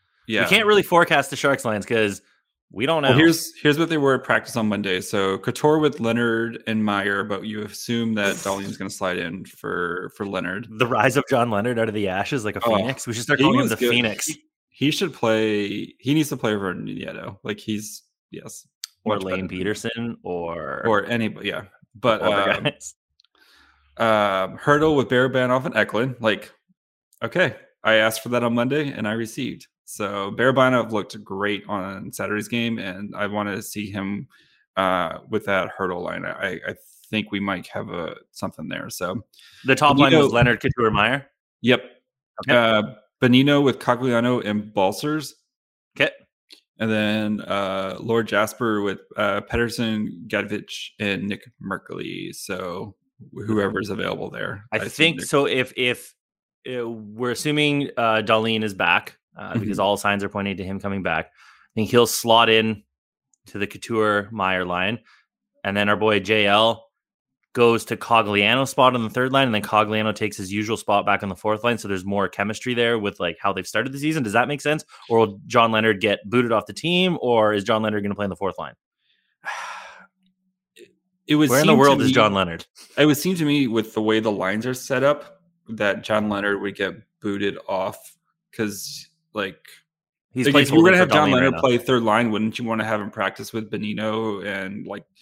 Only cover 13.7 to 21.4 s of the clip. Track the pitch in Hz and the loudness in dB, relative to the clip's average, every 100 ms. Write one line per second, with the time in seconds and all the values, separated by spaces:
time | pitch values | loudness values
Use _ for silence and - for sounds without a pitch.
13.7 | 113 120 120 117 101 - 156 _ _ _ | 0 0 2 0 -2 -8 -10 _ _ _
14.7 | - 139 151 185 - 117 110 110 104 101 | -4 -2 -2 -4 -2 0 2 2 0 -2
15.7 | 104 - - 127 151 147 135 117 107 98 | -6 -10 -8 -2 0 0 -2 -2 -2 -2
16.7 | 90 104 101 - - - 98 117 104 - | -6 -8 -10 -10 -12 -12 -12 -8 -8 -6
17.7 | 104 107 - _ _ _ - - - - | -6 -8 -16 _ _ _ -18 -18 -20 -20
18.7 | _ - _ 110 104 95 92 92 92 92 | _ -20 _ -4 -4 -4 -6 -6 -6 -4
19.7 | 104 117 117 117 113 95 90 85 85 73 | -4 -6 -8 -8 -8 -8 -6 -6 -8 -8
20.7 | 69 - 104 95 120 110 - | -4 2 2 2 0 -2 -4